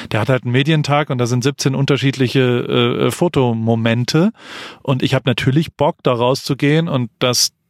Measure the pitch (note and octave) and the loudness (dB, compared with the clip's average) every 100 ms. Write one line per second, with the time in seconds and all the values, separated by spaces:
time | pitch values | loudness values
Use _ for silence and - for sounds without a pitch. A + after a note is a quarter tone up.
0 | - A2+ G#2 B2+ B2 B2 C#3+ D#3 C#3+ C#3+ | -4 -2 0 0 0 0 2 0 2 0
1 | D3+ B2+ A#2+ B2 B2+ C#3 C#3+ C3+ C#3 C3+ | 0 -2 0 0 0 0 -2 0 0 0
2 | C3+ C3 B2+ C#3 B2+ A#2+ - B2+ A#2+ B2 | 0 0 0 2 2 0 0 0 2 2
3 | B2+ A#2 F3 D3 B2 A2+ A2+ A2+ A2+ A#2 | -2 0 0 2 0 0 0 0 2 0
4 | B2 D#3 G3 - - - - - - B2+ | 0 2 2 -2 -18 -18 -18 -10 -4 -2
5 | - C3 - A#2+ C#3 C#3 E3 - C#3+ - | 0 0 0 0 0 0 -2 -2 -2 0
6 | - A#2+ A#2+ C3 - C3 C#3+ D#3 E3+ C#3 | -2 0 0 -2 -4 -2 2 0 0 -4
7 | A#2+ _ B2+ A#2+ - - _ | -4 _ -2 0 -2 -6 _